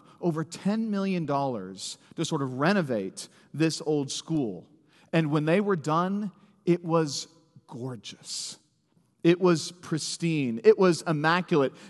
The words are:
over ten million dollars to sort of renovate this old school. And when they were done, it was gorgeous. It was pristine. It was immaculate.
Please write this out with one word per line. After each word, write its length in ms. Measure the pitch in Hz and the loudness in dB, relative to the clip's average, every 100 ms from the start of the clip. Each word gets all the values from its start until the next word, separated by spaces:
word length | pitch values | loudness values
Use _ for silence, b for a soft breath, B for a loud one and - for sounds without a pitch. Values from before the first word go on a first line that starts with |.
| B B | B B
over 220 | 180 156 | -2 -2
ten 480 | 165 - 196 220 226 | -6 -4 -2 -2 -2
million 340 | 202 196 180 147 | -2 -2 -2 -2
dollars 720 | 139 139 117 95 95 - - B - | -2 -2 -4 -8 -12 -12 -14 B -6
to 80 | |
sort 200 | 160 160 | -4 -2
of 160 | 135 127 | -4 0
renovate 680 | 151 208 147 113 95 - - b b 143 | 2 2 0 -4 -4 -10 -16 b b 0
this 260 | 160 - | 0 0
old 280 | 156 151 139 | -2 -2 -2
school. 560 | - - 160 117 87 - _ b b b | -8 -4 -2 -2 -6 -14 _ b b b
And 200 | 165 156 | 0 2
when 140 | 156 151 | 0 2
they 160 | 180 | 2
were 140 | 202 185 | 2 -2
done, 560 | 151 160 180 202 208 - b _ | 0 0 0 -4 -6 -12 b _
it 220 | - 175 175 | 0 0 2
was 420 | 165 156 131 - _ _ - _ | 2 2 -4 -12 _ _ -20 _
gorgeous. 920 | 127 127 120 - - - - - - _ _ _ _ _ _ | -10 -10 -10 -14 -18 -12 -10 -10 -14 _ _ _ _ _ _
It 160 | 170 175 | 2 4
was 320 | 180 165 - | 4 2 0
pristine. 880 | - - 156 - - 170 156 131 113 214 | -12 -6 -6 -6 -4 -2 0 -2 4 6
It 120 | 214 | 8
was 240 | 185 156 | 6 4
immaculate. 680 | - 151 156 175 - 170 131 B | 0 0 2 0 2 2 2 B